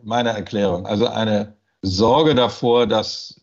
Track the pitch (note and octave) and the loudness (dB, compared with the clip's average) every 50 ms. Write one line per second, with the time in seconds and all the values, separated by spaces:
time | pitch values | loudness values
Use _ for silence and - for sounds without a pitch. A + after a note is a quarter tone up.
0 | - G#2+ A#2 A#2+ A#2+ A#2 A2 G#2 F#2 - - G#2 G2+ F#2+ F2 F2 F#2 G#2 G#2+ G#2 | -10 -4 -4 -2 -2 -2 -2 -4 -6 -6 -4 -2 0 0 -2 -2 -4 -4 -2 0
1 | A#2 A#2 A#2 A2 A2 G#2+ G#2+ G#2 G#2 - - _ _ _ _ _ - G2 F#2 F#2 | 0 0 0 -2 -2 0 0 -2 -2 -4 -10 _ _ _ _ _ -6 -6 0 2
2 | A2+ A2 B2+ D3+ D#3+ D#3 D3+ B2+ A#2+ A2+ - - - A#2+ A#2+ A#2+ A#2+ G#2 A2 A2 | 2 4 4 4 4 4 4 4 2 0 0 -2 0 2 4 4 4 2 2 -2
3 | G#2+ - - - - - - _ | -2 -4 -8 -12 -14 -18 -20 _